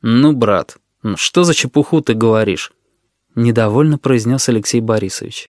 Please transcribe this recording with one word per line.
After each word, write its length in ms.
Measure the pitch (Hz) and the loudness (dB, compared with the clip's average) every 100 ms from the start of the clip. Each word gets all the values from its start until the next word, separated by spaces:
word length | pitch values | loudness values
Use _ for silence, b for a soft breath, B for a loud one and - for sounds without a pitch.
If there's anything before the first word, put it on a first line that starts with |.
«Ну, 320 | 113 120 147 | 2 4 4
брат, 440 | 143 110 95 - - _ _ | 2 0 0 -4 -14 _ _
ну 120 | 113 98 | -8 -6
что 260 | - - | -2 0
за 100 | 175 | 0
чепуху 480 | 156 131 147 147 160 | 0 0 -2 0 0
ты 120 | 147 | 0
говоришь?» 600 | 110 117 110 107 85 - _ _ _ _ _ _ - | 0 2 2 0 -4 -8 _ _ _ _ _ _ -2
недовольно 640 | 117 113 110 110 151 147 | 0 2 2 2 2 0
произнёс 500 | 135 123 110 131 - | 0 0 0 -2 0
Алексей 320 | 113 104 120 | -2 0 -2
Борисович. 640 | 110 110 98 - - - - | 0 -2 -2 -10 -14 -16 -18